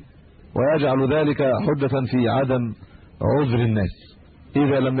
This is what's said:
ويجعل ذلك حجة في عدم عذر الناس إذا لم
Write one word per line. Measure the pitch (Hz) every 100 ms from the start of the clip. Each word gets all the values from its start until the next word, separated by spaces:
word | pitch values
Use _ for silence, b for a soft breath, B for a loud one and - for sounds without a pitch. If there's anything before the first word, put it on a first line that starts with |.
| - - - - - -
ويجعل | 135 156 139 135 135
ذلك | 151 151 143
حجة | 135 117 202 147 139 151 117
في | 127 113
عدم | 123 135 127 117 104 B B B -
عذر | 107 135 139 117
الناس | 117 107 92 - - - - - - 139
إذا | 143 139
لم | 131 131